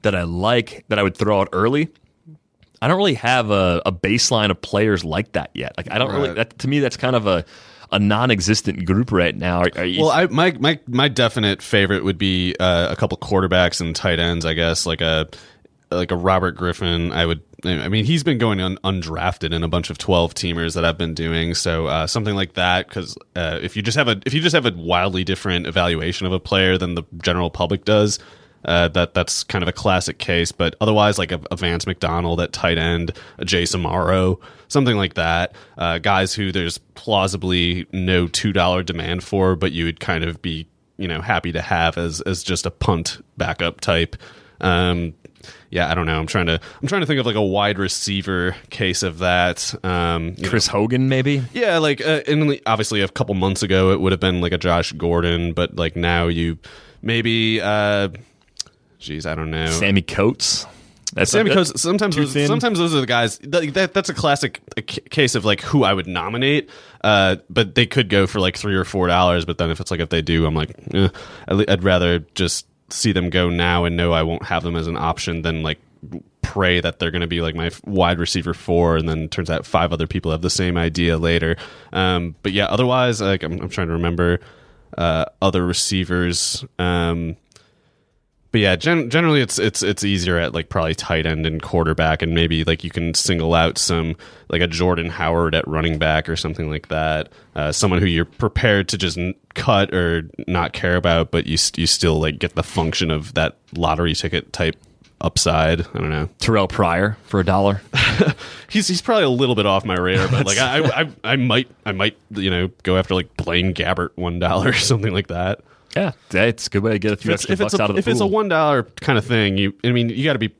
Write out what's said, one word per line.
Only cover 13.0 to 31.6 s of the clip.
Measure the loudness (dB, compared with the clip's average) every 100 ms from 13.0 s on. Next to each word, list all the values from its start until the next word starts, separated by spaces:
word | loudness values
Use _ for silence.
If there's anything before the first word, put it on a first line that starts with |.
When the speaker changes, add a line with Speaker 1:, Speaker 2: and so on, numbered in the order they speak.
| -2 -4
Speaker 2:
quarterbacks | -2 0 2 4 2 0
and | -4 -2
tight | -2 0
ends, | 0 0 -2
I |
guess, | 0 0 0 -2
like | -2
a, | 0 0 -2 -10 -20 -20 _ _ _
like | -4 -2
a | 0
Robert | 2 2 0
Griffin. | -2 -4 -2 -2 0 -2
I | 0 0
would, | -2 -6 -10
I | -4 -4 0
mean, | 0 2
he's | 0
been | 0 0
going | 0 0
un-, | -2 -4
undrafted | -4 -4 -4 -2 -2 -2 -4
in | -2
a | 0
bunch | -2 -2
of | -6
twelve-teamers | 2 2 2 -2 -4 -4 -4 0
that | 0
I've | 0
been | -4 -4
doing. | -2 -2 -2 -2
So, | -2 -2 -2
uh, | -2 -2
something | -2 -2 -2
like | -4
that, | 0 2 2 -2
'cause, | -10 -10 -14 -12 -6
uh, | -4 -4
if | -6 -4
you |
just | -2 0
have | 0
a, | 0
if | -2 0
you |
just | 2
have | 2 0
a | -4
wildly | 0 2 2 -2
different | -2 -2 -2 -2 -2
evaluation | 0 0 0 -4 -4 -2
of |
a | -4
player | 0 2 4 2
than | 0
the | -6 -8 -6
general | -2 0 -2
public | -2 -2 -2 2
does, | 4 4 -2 -10 -20 -20 _ 0
uh, | 2 2
that, | 2 0
that's | 0 -2 -4
kind | -4 -2
of | -2
a |
classic | -2 0 0 -2 -6
case. | -2 0 -2
But | -2 -4 0
otherwise, | 2 4 4 2
like | -2
a, | -4 -6
a |
Vance | -4